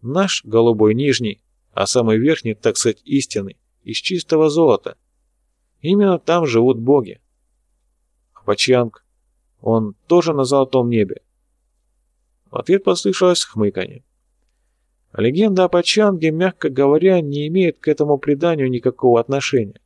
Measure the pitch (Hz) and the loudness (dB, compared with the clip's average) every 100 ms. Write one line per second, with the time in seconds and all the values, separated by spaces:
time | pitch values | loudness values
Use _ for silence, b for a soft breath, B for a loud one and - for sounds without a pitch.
0 | 113 151 196 - - 117 117 110 107 110 | -6 -2 -2 -4 -2 2 2 4 2 2
1 | 143 127 117 101 _ _ _ - 98 131 | 0 -2 -4 -10 _ _ _ -6 -2 0
2 | 113 110 131 160 113 107 120 104 120 107 | 2 2 0 -2 -4 -4 -4 -2 -4 -4
3 | - 139 - - 98 - _ _ - 165 | -4 -4 -4 -8 -10 -16 _ _ -12 -10
4 | - 180 - 160 156 151 160 107 - - | -6 -6 -2 0 2 4 4 2 -2 -18
5 | _ _ _ _ _ _ _ _ 147 196 | _ _ _ _ _ _ _ _ -2 0
6 | 202 175 - 170 160 113 123 120 117 143 | 2 0 -2 -2 0 2 2 0 2 0
7 | 104 - _ _ _ _ _ _ _ _ | 0 -12 _ _ _ _ _ _ _ _
8 | _ _ _ _ - 101 - 127 120 - | _ _ _ _ -6 -4 0 0 0 -6
9 | _ _ _ _ _ _ - 113 107 98 | _ _ _ _ _ _ -2 -2 -2 -10
10 | _ 175 165 147 131 139 135 131 120 117 | _ 2 2 -2 0 0 0 0 0 0
11 | 98 - _ _ _ _ _ _ _ _ | -2 -4 _ _ _ _ _ _ _ _
12 | _ _ _ _ _ - - 190 196 180 | _ _ _ _ _ -12 -2 0 0 -2
13 | 202 185 185 175 - - 104 95 92 - | -2 0 2 0 -4 -4 -4 -4 -10 -12
14 | _ _ _ _ _ _ _ _ _ _ | _ _ _ _ _ _ _ _ _ _
15 | _ - 110 151 220 185 180 175 175 - | _ -4 -2 2 0 2 2 2 0 2
16 | 214 190 156 156 185 - 156 131 139 147 | 2 2 -2 0 -2 -2 -6 0 2 4
17 | 185 185 151 143 147 180 175 - - 151 | 4 2 0 -6 -4 0 0 -2 -4 -2
18 | 151 143 - 143 170 165 131 127 127 123 | 0 0 0 0 0 0 -2 -2 -4 0
19 | 131 117 117 139 - 131 104 - | 2 2 2 -4 -2 -4 -4 -10